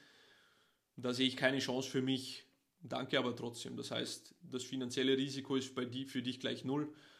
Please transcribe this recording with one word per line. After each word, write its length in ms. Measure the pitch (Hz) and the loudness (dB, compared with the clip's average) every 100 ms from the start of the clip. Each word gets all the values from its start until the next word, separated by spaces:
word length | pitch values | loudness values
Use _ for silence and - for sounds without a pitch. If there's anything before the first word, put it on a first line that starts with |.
| - - - - _ _ _ _ _ - | -20 -20 -20 -20 _ _ _ _ _ -4
da 180 | 123 | -2
sehe 140 | 123 131 | 4 4
ich 100 | 127 | 4
keine 220 | 131 135 | 4 4
Chance 300 | 131 127 - | 2 0 0
für 120 | 135 | 0
mich, 420 | 131 131 - - - _ _ _ | 2 0 -2 -10 -16 _ _ _
danke 360 | - 127 127 143 | -8 -6 0 2
aber 180 | 123 117 | 2 0
trotzdem. 420 | 120 117 - 120 | -4 -6 -8 -8
Das 120 | 120 | -4
heißt, 460 | 120 120 - - - | -2 -4 -6 -12 -20
das 220 | - 123 | -8 -6
finanzielle 540 | - 135 123 123 131 135 | -4 -4 -2 2 6 6
Risiko 380 | 139 135 135 135 | 4 -2 0 0
ist 180 | 127 | 0
bei 120 | - 123 | -2 -4
di-, 200 | 123 135 | -4 -4
für 160 | 131 | -4
dich 180 | 123 120 | -2 -2
gleich 240 | - 120 127 | -2 -2 0
null, 280 | 143 151 - - - | 0 0 -6 -20 -20